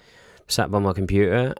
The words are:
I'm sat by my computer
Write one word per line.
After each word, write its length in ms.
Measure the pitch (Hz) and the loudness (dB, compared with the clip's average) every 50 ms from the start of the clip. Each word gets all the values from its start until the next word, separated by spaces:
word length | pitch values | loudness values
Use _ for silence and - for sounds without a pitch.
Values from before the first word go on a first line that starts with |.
| _ _ - - - - - - | _ _ -20 -20 -20 -20 -20 -20
I'm 60 | _ | _
sat 240 | - - - 95 71 | -6 -4 -2 -2 0
by 80 | 101 101 | 0 0
my 140 | 101 98 90 | 0 0 -2
computer 600 | 98 95 90 98 98 104 90 98 123 127 131 - | -2 -2 0 2 2 2 4 2 0 0 -2 -4